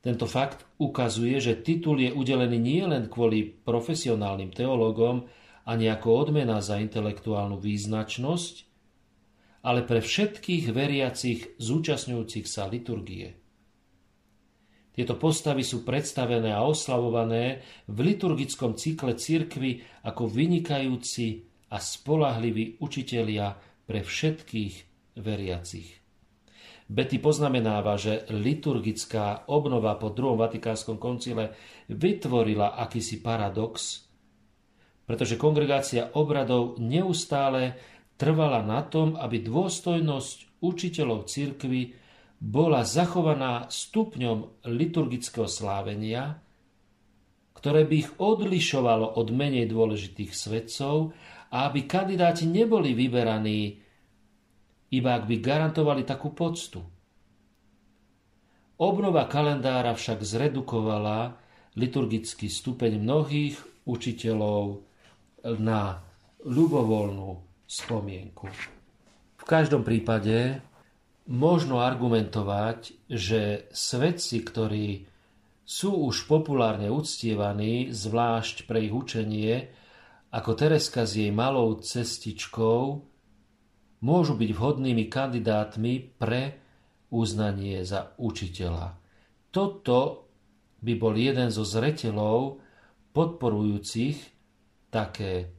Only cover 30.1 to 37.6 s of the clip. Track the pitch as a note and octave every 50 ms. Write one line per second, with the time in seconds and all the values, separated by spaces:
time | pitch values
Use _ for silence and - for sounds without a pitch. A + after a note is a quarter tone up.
30.1 | G2+ A2 B2+ C3+ A#2+ A2 A2+ A2+ - A2 - A#2 A2 - - - A2 G#2 - B2
31.1 | B2 A#2+ - B2 A#2+ A2 A2 G#2+ - - - - - - - - A2 G#2 B2+ F#3+
32.1 | G#3 - - B2+ B2 A#2+ A2+ A2 G#2 G#2 G2+ G2+ - - A#2 - - A#2+ A2 -
33.1 | A2+ - - A#2 A2+ A2+ G#2+ G2+ F#2 A2 A2 A2+ - - - - - - - _
34.1 | _ _ _ _ _ _ _ _ _ _ _ _ _ _ _ _ _ _ _ -
35.1 | A#2 - C3 G#2 A#2 A2+ - D3+ D3+ D3 D3 C#3 C#3 C#3 C#3 - - A#2+ A#2 -
36.1 | - D3 D3+ D3 D3 C#3 C3 A#2 B2 B2 A#2+ A#2 - A2+ A#2 A2+ C3 D#3+ F#3+ F#3
37.1 | E3+ E3 - - D3 C#3 C#3 C3+ C3 C3